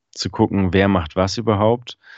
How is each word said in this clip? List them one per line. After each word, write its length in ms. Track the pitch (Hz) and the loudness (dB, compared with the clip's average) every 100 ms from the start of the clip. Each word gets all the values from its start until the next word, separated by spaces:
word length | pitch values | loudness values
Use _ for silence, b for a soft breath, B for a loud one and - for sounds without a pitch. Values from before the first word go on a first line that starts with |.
| _ | _
zu 200 | - 98 | -10 -6
gucken, 420 | - 110 98 92 | -2 0 2 2
wer 160 | 95 98 | 2 2
macht 280 | 95 80 92 | 2 -2 -2
was 220 | 95 - | -2 -2
überhaupt. 580 | 110 101 107 120 123 - B | -2 0 2 0 -6 -20 B